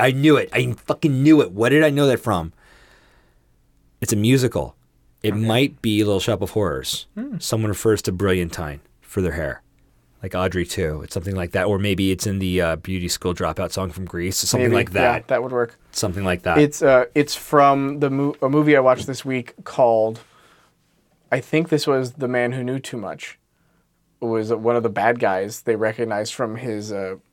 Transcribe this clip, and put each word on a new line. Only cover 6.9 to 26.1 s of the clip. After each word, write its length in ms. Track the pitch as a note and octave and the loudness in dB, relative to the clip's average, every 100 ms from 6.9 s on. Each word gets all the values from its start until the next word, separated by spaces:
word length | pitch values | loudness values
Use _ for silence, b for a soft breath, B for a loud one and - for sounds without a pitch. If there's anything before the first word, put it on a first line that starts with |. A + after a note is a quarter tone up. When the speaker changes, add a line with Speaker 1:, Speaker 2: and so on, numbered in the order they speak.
| - - G#3 | -10 -10 -12
Speaker 2:
Hmm. 220 | C#4 F3+ | -10 -8
Speaker 1:
Someone 300 | - A2+ G#2+ | -4 -2 -2
refers 320 | F#2+ A2+ G#2 | 0 0 0
to 80 | - | 0
Brilliantine 720 | F#2 G2 F#2 E2+ - D#2 C#2+ _ _ | -2 0 0 -2 -6 -10 -12 _ _
for 200 | - G#2 | -8 -4
their 100 | F2+ | -2
hair. 300 | D#2 D2+ B1 _ _ _ _ _ _ | -2 -6 -8 _ _ _ _ _ _
Like 140 | F#2+ F2+ | -8 -4
Audrey 300 | F#2 F2+ E2+ | -2 -2 -4
too. 360 | - E2 D2+ | -4 -4 -4
It's 100 | D#2+ | -8
something 220 | G2 F2+ F#2+ | -8 -6 -4
like 160 | F2 | -4
that. 140 | F#2+ F#2 | -2 0
Or 140 | G2 | 0
maybe 320 | G2+ F#2 G2 | 0 0 0
it's 160 | F#2 G#2+ | 0 -2
in 120 | G2 | -2
the, 220 | F#2+ F2+ | -2 0
uh, 140 | E2+ D#2+ | 0 -4
Beauty 300 | F2+ F#2 F2 | -6 -6 -4
School 240 | - F2+ | -4 -4
Dropout 380 | F2 F2 D#2 F2+ | -4 -4 -4 -6
song 200 | - F#2+ | -4 -6
from 140 | - F2+ | -8 -10
Grease. 320 | F2 F2+ - | -6 -4 -4
Something 320 | - - B2 | -2 0 2
Speaker 2:
Maybe. 60 | - | 2
Speaker 1:
like 160 | - | 0
that. 100 | F#2+ A#2+ E2 | 0 0 0
Speaker 2:
Yeah, 20 | - | -2
that 160 | B2+ | -2
would 80 | B2+ | -2
work. 260 | B2+ A#2 - _ | -2 -4 -6 _
Speaker 1:
Something 320 | - G#2 F2+ | -4 -4 -2
like 200 | F#2+ F2+ | -2 -2
that. 140 | G#2 F2 | 2 4
Speaker 2:
It's, 220 | D3 - | 2 2
uh, 240 | D3 B2+ B2 D3+ | 4 4 4 0
it's 200 | C#3+ - | 0 -4
from 640 | - D3+ C#3 C#3 C#3 C#3+ | 2 6 6 4 0 -2
the 100 | C#3+ | -2
mo-, 260 | C3+ C#3+ D3+ | 0 -2 -2
a 80 | C3+ | 0
movie 260 | D3+ D3+ C#3+ | 2 6 6
I 20 | |
watched 260 | C3 B2+ - | 6 2 -2
this 180 | C3 C3+ | -8 -6
week 280 | B2+ A#2 - | -6 -6 -14
called, 560 | - - B2 A2+ A2 A#2 b b b b b _ _ _ _ _ _ | -8 2 4 4 2 -2 b b b b b _ _ _ _ _ _
I 80 | C3 | -6
think 280 | - D#3 D#3+ | 0 -2 0
this 180 | D3 D3+ | 0 0
was 260 | C3+ B2+ | 0 -2
The 140 | C3+ B2+ | -6 -4
Man 240 | B2 A#2+ | -2 -2
Who 100 | B2 | -4
Knew 160 | B2 C3+ | -6 -6
Too 180 | - B2 | -8 -10
Much. 400 | F#2 D#2 - - _ _ _ _ _ _ _ _ | -10 -12 -16 -20 _ _ _ _ _ _ _ _
It 40 | A#2+ | -4
was 280 | A2+ A2 | -2 -2
one 220 | A2+ A2+ A#2+ | 0 2 2
of 60 | |
the 60 | G#2+ | 0
bad 300 | G2 G#2+ A#2+ | 2 2 2
guys 420 | A2 F#2+ G2+ A2+ | 0 0 -4 -4
they 140 | - G#2+ | -2 0
recognized 580 | A2 A2+ A2+ | -2 -2 -4